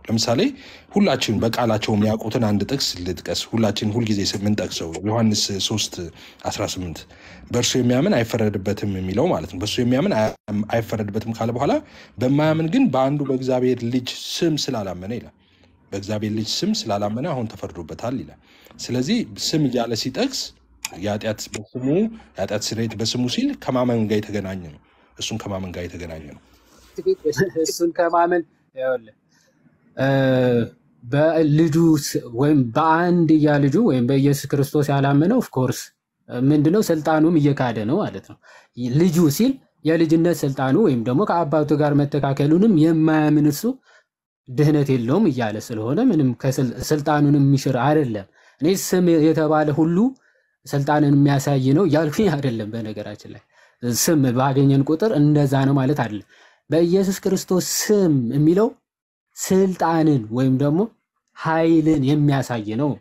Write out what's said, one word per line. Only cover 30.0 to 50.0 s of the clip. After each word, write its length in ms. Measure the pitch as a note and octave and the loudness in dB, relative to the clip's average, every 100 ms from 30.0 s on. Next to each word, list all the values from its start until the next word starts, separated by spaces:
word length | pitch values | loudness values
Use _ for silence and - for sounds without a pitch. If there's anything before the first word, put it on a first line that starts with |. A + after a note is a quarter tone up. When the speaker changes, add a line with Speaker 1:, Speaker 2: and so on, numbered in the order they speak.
| C3+ C3+ C3 B2+ B2+ A#2+ A2 - _ _ | 0 2 2 2 2 2 -2 -6 _ _
Speaker 2:
በልጁ 680 | A#2+ C#3+ D#3 D#3+ D#3 D3+ E3 D#3 E3 D3+ | -4 0 2 4 4 4 4 4 4 4
ስ-፣ 220 | - D3 B2+ | 0 -6 -6
ወይም 260 | A#2 D3 D3+ A#2+ | -2 2 2 2
በአንድያ 760 | A2+ D#3+ D#3+ F3 F3 D#3 D#3 D3+ D3 | 0 2 2 2 2 4 4 4 4
ልጁ 180 | C#3 D#3+ | 2 2
ወይም 220 | A#3 C3 A#2+ | 2 2 2
በኢየሱስ 400 | C#3 C#3 C#3+ C#3 | 2 2 0 -2
ክርስቶስ 380 | C#3+ C3+ D3+ D3 | -2 0 0 0
ያላመነ 440 | C#3 C#3 C#3 F3 | 2 2 4 4
ኦፍ 140 | B3+ - | 2 0
ኮርስ 300 | B2+ B2 - - _ _ _ - B2 | -2 -2 -2 -10 _ _ _ -12 -2
ምንድነው 380 | C3+ D3+ D3+ G#3 | 2 4 4 2
ስልጣኑም 540 | G#3+ D#3+ D#3 D#3 D#3 E3 | 2 0 2 2 4 4
እየካደ 420 | C#3+ C#3 B2+ A2 | 2 2 -2 -2
ነው 140 | G#2+ F3 | -2 -2
ማለት 280 | C#3+ F#2+ - | -2 -8 -14
ነው። 120 | - _ - _ - B2 | -20 _ -20 _ -10 -2
ልጁ 240 | C3+ F3+ D#3+ D#3 | 2 2 4 2
ሲል 220 | C#3+ B3 C4 _ _ D3+ | 4 0 0 _ _ 0
የልጅነት 520 | E3 D#3+ E3 E3+ E3 | 2 2 2 2 0
ስልጣኑ 380 | C#3+ C3+ C3 E3+ | -2 -2 0 2
ወይም 200 | G#3+ B2 | 2 2
ደግሞ 180 | A2+ C3+ G#3 | 0 0 2
ከአባቱ 440 | C#3+ C#3+ D#3 D3+ D3 | 0 0 0 2 2
ጋር 160 | D3 C#3+ | 2 2
መተካከሉንም 800 | C#3+ D3 C#3 C#3 C#3+ E3+ A3+ D#3+ | 0 0 -2 0 2 4 4 4
የማያምን 720 | D#3+ D#3+ D#3 D#3 D3+ D3+ D3+ | 4 4 2 2 4 4 2
እሱ 160 | D3 A3+ C4 _ _ _ _ _ _ - | 0 -4 -6 _ _ _ _ _ _ -8
ድህነት 400 | B2 D3 D3+ C#3 | 0 2 2 2
የለውም 360 | C3 A#2 E3+ G#3 | 0 0 0 0
እያለ 300 | B2 A2 G#2+ | 0 -4 -6
ስለሆነ 380 | - G#2+ A2+ D#3+ B3+ | -8 -6 -4 0 2
ምንም 240 | D#3+ C3 A#2+ | 2 0 0
ከስል-፣ 380 | C#3 C3+ B2+ - | -2 -2 -2 -4
ስልጣኑን 520 | - D3+ D3 D3+ C#3+ C#3+ | -4 -2 0 2 4 4
የሚሽር 420 | C#3 C#3 C#3+ B2+ | 4 2 0 0
አይደለም። 480 | C3+ D#3 C3 G#2 G2 _ _ - | 2 2 0 -4 -10 _ _ -4
እኔ 80 | D#3 F#3+ | -2 0
ስም 260 | - F#3 F3+ E3 | 0 2 4 4
የተባለ 480 | D#3 D#3+ D#3 D#3 D3+ | 4 4 2 2 2
ሁሉ 240 | D3 D#3+ E3+ | 2 2 2